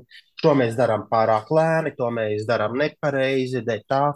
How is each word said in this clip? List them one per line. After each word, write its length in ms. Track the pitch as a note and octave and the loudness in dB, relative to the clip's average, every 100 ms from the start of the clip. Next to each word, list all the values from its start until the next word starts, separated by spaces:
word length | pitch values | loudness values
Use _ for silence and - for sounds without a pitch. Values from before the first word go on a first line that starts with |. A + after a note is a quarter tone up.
| - - _ | -8 -20 _
šo 220 | - D#3+ | -2 2
mēs 240 | C#3 A#2 A2+ | 4 2 2
darām 260 | A#2 G#2 - | 0 0 0
pārāk 420 | A2+ A2 A2 A2 | 0 2 2 2
lēni, 420 | D#3 D#3+ D#3+ D3+ | 0 2 0 -2
to 160 | - A#2+ | -4 -4
mēs 380 | A#2 G#2+ G#2 A2 | -2 -4 -4 -2
darām 320 | A2+ G#2 B2 | -2 -2 -2
nepareizi, 840 | D3+ - D3+ C3+ C3 C3+ B2+ B2+ | -4 -4 -4 -2 0 0 -2 -4
dēļ 240 | A2+ G#2+ | -4 -6
tā 180 | - C3+ D3 | -2 0 0